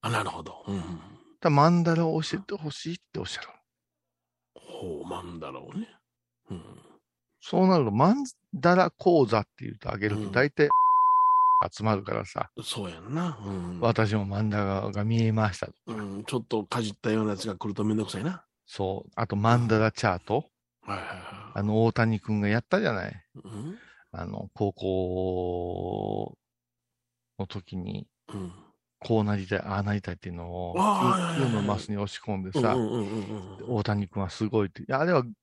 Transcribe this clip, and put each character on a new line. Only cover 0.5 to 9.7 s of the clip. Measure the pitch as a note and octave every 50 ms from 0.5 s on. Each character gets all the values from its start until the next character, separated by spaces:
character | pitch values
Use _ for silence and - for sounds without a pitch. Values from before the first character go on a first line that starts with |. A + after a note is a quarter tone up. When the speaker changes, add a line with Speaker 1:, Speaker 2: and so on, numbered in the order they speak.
| F#2+ - - -
Speaker 1:
う | G2+
ん |
う | G2
ん |
う | D#2+
ん。 |
Speaker 2:
だ | D#2+ F2+
か | D#2 - - - - _ _ - _ -
ら、 | E3+
マ | D3 C#3+ C#3+ E3
ン | F3 F3 E3+
ダ | E3+ E3
ラ | D#3+ E3+
を | D#3+ D#3+ D#3+ D#3
教 | - - G3
え | G3
て | - G3
ほ | G3+ D#3+ D3+
し | D3 - - D#3 E3+
い |
っ | F3 _ _ _
て | -
お | -
っ |
し | - - -
ゃ |
る。 | - - - - _ _ _ _ _ _ _ _ _ _ _ _ _ _ _ _ _ _ _
Speaker 1:
ほ | - _ - - - - F#2 D#2+ D2 -
う、 | -
マ | F#2 F2 F2+
ン | F2 F2 E2+
ダ | D#2 C#2+
ラ | C2+ -
を | - - -
ね。 | F#3 A3+ - - _ _ _ _ _ _ _ _ _ _ _
う | -
ん。 | E2+ D#2+ - - - _ - _ _ _ _ _ _ _ _ _ _
Speaker 2:
そ | - - - F3 F#3
う |
な | F#3 F#3 E3+
る | C#3
と、 | A2
マ | G2+ A2 C3+ F3 A3
ン | C#4 C#4+ B3+ - _ _ _ -
ダ | C#3 C3 F3 F3+
ラ | F3+ F#3 F3 _
講 | _ - F#3+ F3 E3 C3+
座 | G#2+ A2+ A2
っ | G2+ _ _
て | - -
い | -